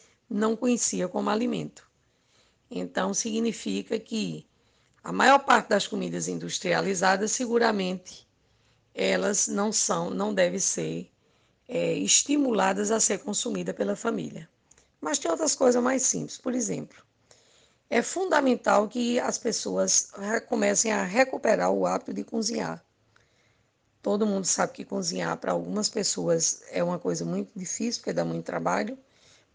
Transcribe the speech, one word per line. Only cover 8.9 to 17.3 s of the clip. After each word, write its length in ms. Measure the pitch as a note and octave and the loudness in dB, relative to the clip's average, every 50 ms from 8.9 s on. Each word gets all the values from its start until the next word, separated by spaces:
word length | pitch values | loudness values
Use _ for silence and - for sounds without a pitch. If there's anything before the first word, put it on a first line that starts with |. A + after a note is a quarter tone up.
| - | -4
elas 540 | - F#3+ F#3+ F#3+ F#3 F#3 G3 G#3 - - | -2 0 2 2 2 2 2 0 0 0
não 240 | - G#3+ G3+ G3+ A3 | 0 0 0 0 0
são, 380 | G#3 - - - F#3+ E3+ E3+ F#3 | 0 0 0 0 0 0 0 -2
não 240 | F#3+ F#3 G3 G#3+ G#3+ | -2 -2 -2 0 2
devem 260 | F#3+ F3+ F3+ F#3 G3 | 2 2 2 2 0
ser, 500 | - - - F3+ D#3+ D#3 D#3+ E3+ F#3 - _ _ _ _ _ _ _ _ _ _ _ | -2 -2 -2 -2 -2 -4 -4 -6 -8 -10 _ _ _ _ _ _ _ _ _ _ _
é, 280 | - - E3+ F3 E3+ E3 | -6 -4 -2 0 0 0
estimuladas 960 | F3+ G3 G3 - - - - C#4+ D4 C#4 B3+ A3 G3 F#3+ F#3+ G3 G3 G#3 G3+ | 0 0 2 2 2 2 2 2 2 2 2 2 2 2 2 2 0 0 0
a 80 | A3+ A3 | 2 2
ser 200 | A3 - G#3 F3 | 2 2 0 -2
consumida 540 | - G#3 G#3 - - A#3+ G#3+ F3+ F3 F3 F3+ | -4 -4 -4 -4 -4 -4 -4 -4 -4 -4 -2
pela 220 | - G#3 G3 G3+ | -2 -2 -2 -2
família. 540 | - - A#3 A#3 F#3+ D#3 - - E3 E3 - _ _ _ _ - _ _ _ _ - | -2 -2 -4 -2 -4 -4 -6 -10 -12 -16 -16 _ _ _ _ -20 _ _ _ _ -8
Mas 180 | - D4+ D4+ | -6 -4 -4
tem 140 | - - E4+ | -2 -2 -2
outras 240 | E4 D#4+ D#4+ C#4+ - | -2 0 0 -2 0
coisas 260 | - C#4 B3 A#3+ B3 | 4 4 4 4 4
mais 220 | A#3+ B3+ C4+ B3+ - | 4 2 2 2 0
simples. 340 | - - F3 D3 D3 - | 0 -2 -2 -4 -8 -10
Por 160 | - - B3+ A#3+ | -8 -6 -4 -2
exemplo, 440 | B3+ A3+ G3 F3 D3 D3 - - - - _ _ _ _ _ | -2 -2 -4 -4 -6 -6 -10 -14 -20 -20 _ _ _ _ _